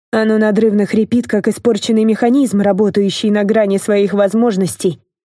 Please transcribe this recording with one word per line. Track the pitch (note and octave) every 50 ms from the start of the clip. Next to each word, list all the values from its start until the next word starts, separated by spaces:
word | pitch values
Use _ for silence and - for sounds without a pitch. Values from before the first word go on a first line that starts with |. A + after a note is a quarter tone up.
| _ _
Оно | - A3 A3 A3 A3 G#3+
надрывно | A3 G#3+ G#3 G#3 A3 A3 G3+ G#3 G3+
хрипит, | - - A3 A3 - - A#3+ A3+
как | - - G#3 - A3+
испорченный | G3+ - - A#3+ A3+ G3 - - A3+ A3 A3
механизм, | A3 A3 G#3 B3 A#3+ A#3+ C#4+ C#4 A3+ G3 G3+
работающий | G3+ G3+ G3 F#3 G#3+ G3+ - G#3 G3+ G3 F3+ - - G#3+
на | G#3 G#3 G3+
грани | G3 A3 A3 G#3+ G3 G3 G3
своих | - - G#3 G3+ G3+ F#3+
возможностей, | F#3 G3 G3+ G3 F#3 A3+ A#3+ B3 G3+ F#3 F#3+ E3 - - - F#3 D3+ - _ _ _ _ _